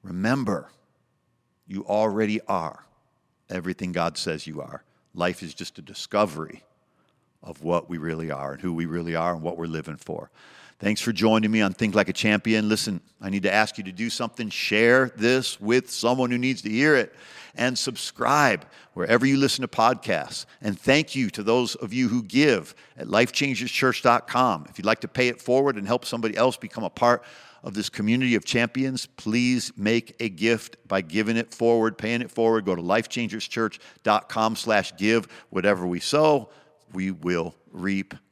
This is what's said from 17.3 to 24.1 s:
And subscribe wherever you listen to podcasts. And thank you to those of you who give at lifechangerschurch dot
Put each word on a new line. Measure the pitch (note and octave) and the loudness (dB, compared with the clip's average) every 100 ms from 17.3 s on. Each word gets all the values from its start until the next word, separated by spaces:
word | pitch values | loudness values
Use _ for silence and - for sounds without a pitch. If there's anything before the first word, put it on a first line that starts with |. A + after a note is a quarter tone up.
| - - - | -20 -18 -2
And | B2 B2 | -2 0
subscribe | - A2+ - - A#2+ C#3+ C#3 F#2+ - - - | -6 -6 -12 -4 0 4 4 2 -4 -20 -18
wherever | - E2+ A#2 C3+ | -8 2 4 4
you | C#3 | 4
listen | C3+ - | 2 0
to | B2 | -4
podcasts. | - A2+ B2+ - F2 C#2 - - - | 2 2 2 -2 -4 -4 -12 -14 -8
And | G#2+ F#2 | -6 -2
thank | - C#3+ D3+ C3+ | 4 4 2 -2
you | A2+ | -4
to | - | -2
those | G#2 A#2+ A#2+ - | 0 2 0 -4
of | A2+ | -8
you | A#2+ B2 | -2 0
who | A#2+ | 0
give | G#2 A#2 D3 G#2+ D2+ - - - | 0 4 4 4 0 -20 -20 -14
at | C2 | 0
lifechangerschurch | G2+ B2 - C#3+ A#2 A#2+ - C3 - | 2 2 0 -2 -2 -4 0 2 2
dot | B2 | 4